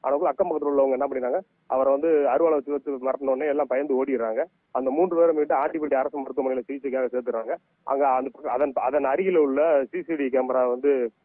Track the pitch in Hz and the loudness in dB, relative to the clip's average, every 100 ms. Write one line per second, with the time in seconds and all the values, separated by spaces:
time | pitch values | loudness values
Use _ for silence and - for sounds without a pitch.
0 | 135 143 170 139 185 156 147 143 135 127 | 0 0 0 0 -2 0 0 2 2 2
1 | 139 131 123 160 190 _ _ 131 135 139 | -2 -2 -2 -4 -6 _ _ 0 2 2
2 | 160 156 143 135 165 151 135 143 147 135 | 4 4 4 2 4 2 0 -6 -4 -4
3 | 131 131 135 131 151 143 139 131 147 131 | -4 -2 -2 -2 0 0 0 -2 0 0
4 | 139 131 113 113 165 _ _ 131 131 143 | 0 -2 -2 -4 -6 _ _ -4 -2 0
5 | 185 170 165 156 151 165 160 160 151 135 | 2 4 4 4 2 2 0 -2 0 0
6 | 143 147 131 131 131 131 117 139 135 131 | 0 -6 -6 -4 -2 -2 -4 -8 -4 -2
7 | 127 127 123 113 113 170 _ _ - 139 | -2 -4 -4 -6 -6 -8 _ _ -4 0
8 | 143 127 131 - 147 123 147 131 123 143 | 2 2 -2 -8 -6 -2 0 0 0 0
9 | 135 143 190 175 143 135 160 147 131 180 | 0 0 2 2 2 2 4 2 0 -6
10 | 170 160 135 131 127 127 127 123 143 139 | -6 -4 0 0 0 0 0 2 2 2
11 | 117 _ | -2 _